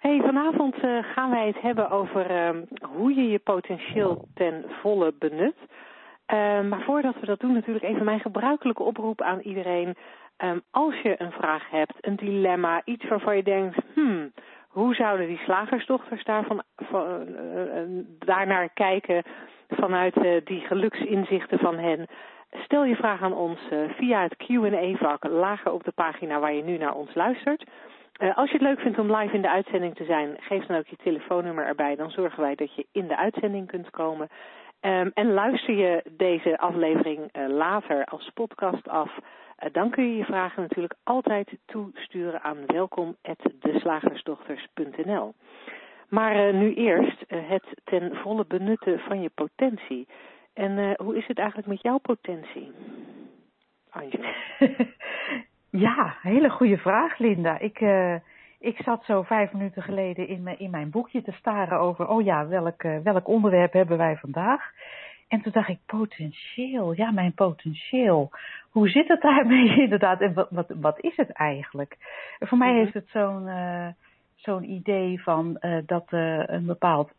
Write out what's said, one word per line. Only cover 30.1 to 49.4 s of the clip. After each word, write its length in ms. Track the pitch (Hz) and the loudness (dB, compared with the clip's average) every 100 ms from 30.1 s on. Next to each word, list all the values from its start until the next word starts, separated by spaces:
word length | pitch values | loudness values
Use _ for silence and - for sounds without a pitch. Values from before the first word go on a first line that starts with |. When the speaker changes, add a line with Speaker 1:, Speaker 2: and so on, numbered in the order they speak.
| 160 147 147 | 0 0 -6
Speaker 1:
geef 260 | - 196 190 | -4 -4 -2
dan 100 | 170 | -4
ook 100 | 156 | -4
je 100 | 170 | -4
telefoonnummer 680 | - 156 - 180 175 165 151 | -2 -2 0 -2 -2 -4 -4
erbij. 300 | 147 143 143 | -2 -2 -2
Dan 140 | 156 | -6
zorgen 320 | 160 180 - | -4 -4 0
wij 120 | 147 | -2
dat 200 | 143 147 | -2 -6
je 120 | - 143 | -6 -6
in 140 | - 175 | -6 -4
de 80 | 156 | 0
uitzending 500 | 190 - 214 202 185 | 0 0 -2 -4 -6
kunt 240 | 185 175 | -10 -10
komen. 380 | - 160 156 151 - - - - - | -6 -4 -4 -8 -12 -20 -20 -20 -8
Ehm, 300 | 196 185 185 | -2 0 0
en 180 | - 220 | 2 2
luister 420 | 196 214 247 - | 4 2 0 0
je 280 | 214 185 170 - 160 | 2 4 2 -2 -4
deze 420 | 185 170 170 160 | 0 2 2 2
aflevering, 720 | 180 170 165 160 156 151 151 | 0 2 2 2 0 -2 -8
eh, 160 | - 135 | -6 -2
later 560 | 139 165 202 - 143 | 2 2 0 0 -2
als 260 | 139 156 - | -2 -8 -14
podcast 540 | - 226 - 196 185 - | -8 -8 -4 -4 -4 -4
af, 300 | - 151 - - - - - | -4 -4 -8 -18 -20 -20 -12
eh, 120 | 156 | -6
dan 180 | - 214 | 0 0
kun 180 | 262 247 | 2 0
je 60 | 226 | 0
je 80 | |
vragen 380 | 208 190 185 - | -2 -2 -2 -4
natuurlijk 320 | 175 - 170 - | -6 -4 -6 -8
altijd 540 | - 247 247 208 202 - _ | -2 0 2 -2 -4 -12 _
toesturen 760 | 220 202 - - 185 175 160 | -10 -10 -12 -12 -8 -6 -6
aan 240 | 147 151 139 | -8 -8 -2
welkom 500 | 160 185 - 170 - | 0 0 -2 -6 -6
at 300 | - 160 - - | -12 -6 -6 -2
deslagersdochters 1080 | 151 151 170 160 - 147 - 147 - 139 - | -2 0 0 0 -2 -4 -10 -10 -10 -12 -12
punt 220 | - 151 139 | -8 -8 -6
N 120 | 160 202 | -4 -4
L. 180 | 127 - _ - - - - - - | -4 -10 _ -20 -18 -18 -18 -20 -2
Maar, 400 | 208 220 208 202 | 0 2 4 4
eh, 60 | |
nu 200 | 190 208 | 4 4
eerst, 480 | 202 233 170 - - | 4 2 4 2 0
eh, 160 | - 170 160 | -10 -10 -4
het 180 | 190 - - | -4 -4 -18
ten 320 | - 185 175 - | -2 -2 -2 -8
volle 280 | 196 220 208 | -4 -2 -2
benutten 500 | 185 196 220 - 170 | -2 0 0 0 -2
van 240 | - 202 | -2 -6
je 80 | 170 | -6
potentie. 720 | - | -4